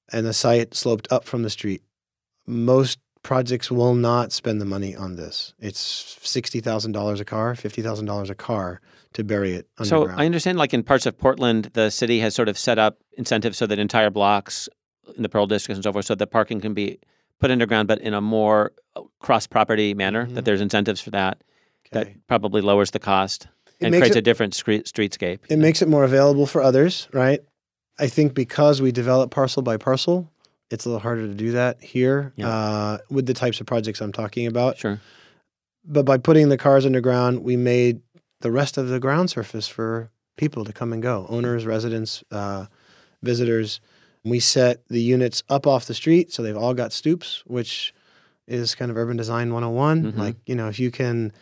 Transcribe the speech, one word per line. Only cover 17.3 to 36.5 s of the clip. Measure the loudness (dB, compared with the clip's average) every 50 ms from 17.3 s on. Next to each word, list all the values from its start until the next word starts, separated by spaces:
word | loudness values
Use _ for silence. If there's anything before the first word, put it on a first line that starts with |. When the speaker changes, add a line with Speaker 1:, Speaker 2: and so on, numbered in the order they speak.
| _ _
Speaker 2:
put | 0 2
underground, | 2 2 2 2 2 2 2 2
but | 0 0 -2
in | -2 -4
a | -2
more, | -2 0 0 2 2 4 4 4 2 0 -4 _ _ _ -18
uh, | -18 -18 -18 _ _
cross-property | -2 0 0 0 0 0 0 2 2 2 2 2 0 0 0
manner, | -2 -2 -2 -2 -2 -4
that | -4 -6
Speaker 1:
Mm-hmm. | -4 0
Speaker 2:
there's | 0 0 2
incentives | 0 0 0 0 0 0 -2 -4
for | -6 -6
that. | -4 -2 -2 -2 -2 -6 _ _ _ _ _ _ _ _ _ _ -6
That | -6 -6
Speaker 1:
Okay. | -6 -8 -14 _ 0
Speaker 2:
probably | 0 0 0 0 0 0
lowers | 2 4 4 4 4 2
the | -2 -4
cost | -2 0 2 2 0 0 -4 -10 -14 -18 _ _ _ _ _ -4
Speaker 1:
It | 0
Speaker 2:
and | 2 4
Speaker 1:
makes | 6 6
Speaker 2:
creates | 6 6
Speaker 1:
it | 6
Speaker 2:
a | 4
different | 4 2 2 0 -4 -4
street, | -4 -2 0 0 0 -2
streetscape. | -4 -4 -2 -2 -2 -2 -4 -6 -6 -6 -6 _ 0
Speaker 1:
It | 2 4
makes | 6 6 4 4
it | 4 4
more | 6 6 6
available | 6 6 6 6 6 6 4 2
for | 2 2 2 4
others, | 4 6 6 4 4 2 -2 -8 -6 -2
right? | 0 2 2 2 0 -2 _ _ _ _ _ _ _ _ _ _ -4
I | -4 -2
think | 2 2 2 2 2
because | -2 -4 -2 0 4 4 4 6 4 2
we | 0 0
develop | 0 0 2 4 2 2 2
parcel | 0 -2 -2 0 0 -2 -2
by | -2 -2 -2
parcel, | 0 0 0 0 2 0 0 0 -2 -6 _ _ _ _ _ _ _ _
it's | -10 -8 -6
a | -6
little | -6 -6
harder | -4 -4 -4 -4 -6
to | -6 -6
do | -6 -4 -2 -2
that | 0 0 -2 -2 -6 -10
here, | -6 -2 2 2 2 2 0 -2 -6 -8
Speaker 2:
Yeah. | -6 -4 -4
Speaker 1:
uh, | -2 -2 -2 -2 -2 -2 -2 -4 -4 -6 -8 -6
with | -4 -2 0
the | -2 -2
types | -2 -2 -2 -4 -4
of | -6
projects | -4 -2 -2 -2 -4 -6 -6 -8
I'm | -8 -6
talking | -6 -8 -6 -6 -4 -4
about. | -2 0 0 0 0 0
Speaker 2:
Sure. | -2 -4 -4 -6 -6 -8 _ -20 _ _ _ _ _ _ _ _ _ _ _ _ _ _
Speaker 1:
But | -2 0 2 4
by | 4 2 2
putting | 4 6 6 6 6 6